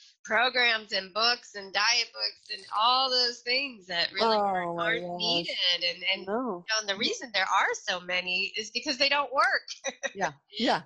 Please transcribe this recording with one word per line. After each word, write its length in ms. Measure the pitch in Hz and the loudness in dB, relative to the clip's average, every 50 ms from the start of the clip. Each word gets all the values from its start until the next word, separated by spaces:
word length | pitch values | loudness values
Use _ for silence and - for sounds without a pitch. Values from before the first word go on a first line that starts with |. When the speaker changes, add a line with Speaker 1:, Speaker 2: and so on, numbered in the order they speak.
| - - | -20 -20
Speaker 1:
<laughs> 160 | _ _ - | _ _ -4
programs 680 | 208 220 220 247 254 247 247 247 233 226 220 214 208 | 0 2 4 4 4 4 4 4 4 4 2 -2 -4
and 220 | 220 190 190 190 175 | -4 -4 -4 -4 -2
books 420 | 214 226 240 247 240 - - - | 0 2 2 2 0 -4 -10 -14
and 160 | 202 196 196 180 | -12 -12 -4 -2
diet 360 | 196 208 226 240 240 226 226 - | 2 2 4 2 2 0 -2 -6
books 360 | 220 208 - - - _ - 208 196 | -8 -10 -10 -10 -14 _ -16 -14 -14
and 80 | 190 - - 208 | -12 -6 -2 2
all 320 | 220 247 254 262 269 254 | 4 4 4 4 2 2
those 300 | 254 247 247 240 240 - | 2 2 0 0 -2 -4
things 480 | - 240 247 262 285 269 240 202 180 185 | -4 -2 -2 0 -2 -4 -8 -12 -10 -4
that 240 | 180 170 165 - - | -2 -2 -2 -2 0
really 220 | 190 220 226 220 | 0 2 4 4
Speaker 2:
Oh, 80 | 208 202 | 4 4
Speaker 1:
aren't, 300 | 196 190 180 175 170 170 | 2 2 0 0 -2 -2
Speaker 2:
my 80 | 170 170 | -2 0
Speaker 1:
aren't 180 | 170 170 170 180 | 0 0 -2 -2
Speaker 2:
gosh. 140 | 175 175 175 | -6 -6 -2
Speaker 1:
needed. 360 | - - 175 170 170 - 262 208 190 180 175 170 175 175 175 | -2 0 0 0 0 -2 -2 0 0 2 2 2 0 -2 -4
And, 100 | 180 185 185 190 | -2 -2 -2 -2
and, 120 | 202 185 190 | -2 -2 -2
Speaker 2:
No. 60 | 208 | -2
Speaker 1:
you 80 | 240 262 233 185 175 175 - 220 | -2 -2 -2 -4 -6 -4 -2 -2
know, 40 | 220 | -2
and 80 | 214 196 | 0 -2
the 60 | 196 202 | -2 -2
reason 340 | 254 - 466 440 311 240 196 | -2 -2 -2 -4 -8 -4 -2
there 100 | 190 190 | 0 0
are 300 | 190 - 202 262 427 480 - - 214 | 2 2 2 2 2 0 -2 -4 -4
so 140 | 185 180 | -4 -4
many 500 | 180 180 180 180 185 180 180 185 196 - - 208 | -2 -2 -2 -2 -2 -2 -2 -2 -4 -4 -4 -6
is 140 | 220 214 | -8 -6
because 260 | - 240 233 302 269 247 | -8 -6 -4 -4 0 0
they 120 | 285 277 | 2 2
don't 220 | 285 294 285 254 254 | 2 2 0 0 2
work. 600 | 285 330 392 349 247 - - - - - 269 - - | 2 4 4 2 0 -2 -6 -12 -8 -8 -8 -8 -6
<laughs> 40 | - - - | -8 -8 -4
Speaker 2:
Yeah, 160 | 196 185 156 143 - _ _ - - | -2 -4 -4 -4 -8 _ _ -4 0
yeah, 200 | 226 269 - 202 - | 2 2 2 2 0